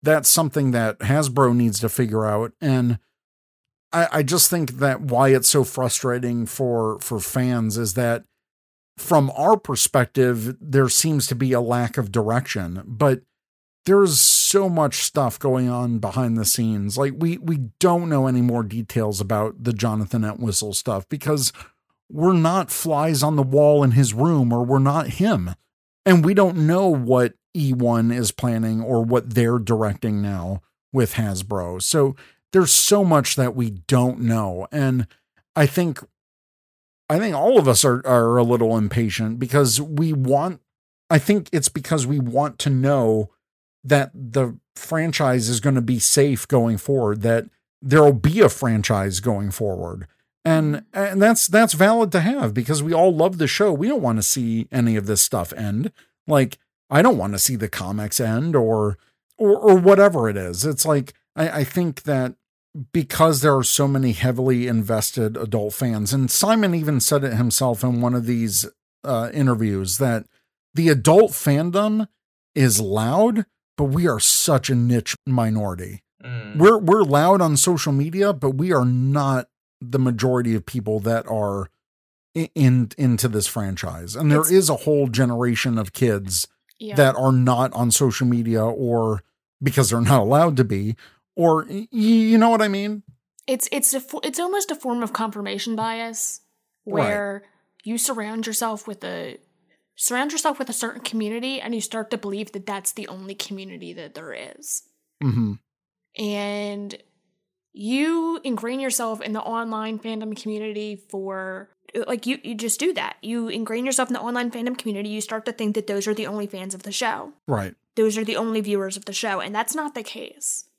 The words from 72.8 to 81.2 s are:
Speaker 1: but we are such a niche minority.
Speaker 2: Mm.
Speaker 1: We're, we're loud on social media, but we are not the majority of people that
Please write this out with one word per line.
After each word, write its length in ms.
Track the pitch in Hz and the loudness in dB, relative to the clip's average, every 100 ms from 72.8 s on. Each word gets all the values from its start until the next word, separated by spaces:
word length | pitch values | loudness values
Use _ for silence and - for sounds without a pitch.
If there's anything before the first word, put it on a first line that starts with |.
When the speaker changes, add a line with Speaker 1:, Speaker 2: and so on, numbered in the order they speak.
| 104 104 113 156 220 220 196 _ _ - | 0 -2 0 2 2 2 -4 _ _ -4
Speaker 1:
but 80 | 143 | -2
we 220 | 143 175 | 2 0
are 120 | 113 | 2
such 500 | - - - 139 - | 2 2 2 0 2
a 60 | 123 | 0
niche 400 | 120 120 - - - | 2 0 -2 -10 -2
minority. 800 | 127 113 107 104 90 92 98 _ _ | 0 0 0 -4 -6 -10 -14 _ _
Speaker 2:
Mm. 340 | 123 120 - 151 | -10 -10 -8 6
Speaker 1:
We're, 200 | 180 220 | 6 6
we're 260 | 175 208 | 4 4
loud 380 | 175 143 165 196 | 6 4 6 4
on 160 | 170 147 | 4 2
social 340 | - 170 156 | 2 0 0
media, 400 | 139 151 175 202 | 0 0 0 0
but 200 | 165 139 | 0 -2
we 200 | 135 180 | 0 2
are 140 | 160 123 | 2 4
not 640 | 123 131 143 139 131 - _ _ _ | 2 2 2 2 0 -4 _ _ _
the 180 | 123 131 | -6 0
majority 540 | 131 117 127 127 120 110 | 0 2 0 2 0 -2
of 100 | - | -2
people 340 | 127 107 107 | -8 -4 -4
that 260 | 104 117 | -2 -2